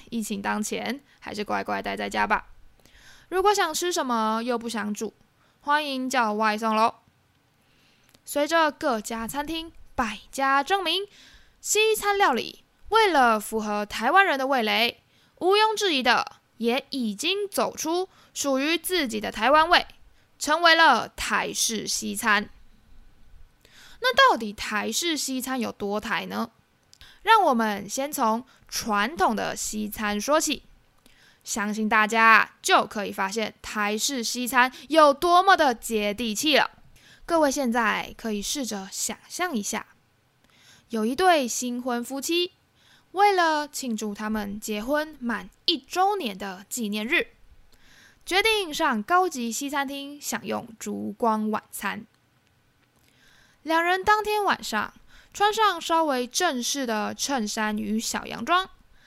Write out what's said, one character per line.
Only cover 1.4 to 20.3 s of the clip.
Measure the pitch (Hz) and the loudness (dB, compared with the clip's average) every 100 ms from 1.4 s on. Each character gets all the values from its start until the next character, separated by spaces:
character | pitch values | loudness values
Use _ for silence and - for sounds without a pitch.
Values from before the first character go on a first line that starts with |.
乖 | 214 202 | -6 -6
乖 | 196 202 | -4 -6
待 | 202 | -6
在 | 202 202 | -6 -6
家 | 208 208 | -4 -2
吧。 | 214 - - - _ _ - - - - | -2 -4 -20 -20 _ _ -20 -20 -20 -6
如 | 359 | 0
果 | 392 | 2
想 | 403 349 | 2 0
吃 | 311 349 | -2 -4
什 | 349 | -2
么 | 269 233 220 220 | -2 0 0 -2
又 | 240 233 | -2 -4
不 | 233 | -4
想 | 220 208 | -6 -6
煮， | 208 220 - _ _ _ _ | -6 -8 -10 _ _ _ _
欢 | - 294 302 | 0 0 0
迎 | 262 254 | -4 -2
叫 | 262 220 | 0 0
外 | 208 220 214 | 0 0 0
送 | 226 | 0
咯。 | 220 226 - _ _ _ _ _ _ _ _ _ _ _ _ | 2 2 0 _ _ _ _ _ _ _ _ _ _ _ _
随 | - 285 294 | -8 -2 2
着 | 330 311 | 4 2
各 | 302 311 220 | 0 -2 -2
家 | - 226 226 | -4 -8 -8
餐 | 277 | -6
厅 | 302 330 330 - - - | -6 -6 -8 -16 -12 -4
百 | 226 208 - | -4 -6 -10
家 | - 269 277 | -2 2 2
争 | 277 392 | 2 0
鸣， | 339 359 403 - - - - _ | 0 -2 -4 -14 -20 -20 -20 _
西 | - 415 440 | -2 2 2
餐 | 427 403 403 | 2 0 2
料 | 381 | 2
理 | 240 - - _ _ - | 2 -4 -12 _ _ 0
为 | 440 427 | 4 6
了 | 302 240 214 | 6 4 4
符 | - 220 | -2 -6
合 | 214 208 | -4 -4
台 | 208 - 226 | -4 -2 4
湾 | 359 | 6
人 | 392 277 | 6 2
的 | 262 | 0
味 | 269 | 0
蕾， | 214 208 233 - _ _ _ - | 2 2 0 -2 _ _ _ -2
毋 | 359 | 2
庸 | 403 440 415 | 4 4 2
置 | 403 | 0
疑 | 277 | 2
的 | 247 220 - - _ - | 2 2 0 -10 _ -4
也 | 233 254 - | -2 -2 -4
已 | 277 226 | -6 -6
经 | 202 330 392 403 | -4 -4 -2 -4
走 | - 220 - | -2 -4 -4
出 | 311 349 370 _ _ | -4 -2 -4 _ _
属 | - 285 262 | -6 -2 0
于 | 294 339 | 0 -2
自 | - 359 269 | -2 -2 -2
己 | 220 | -4
的 | 202 | -6
台 | - 226 | -2 4
湾 | 302 330 | 4 6
味， | 339 - - - _ _ | 4 2 -14 -20 _ _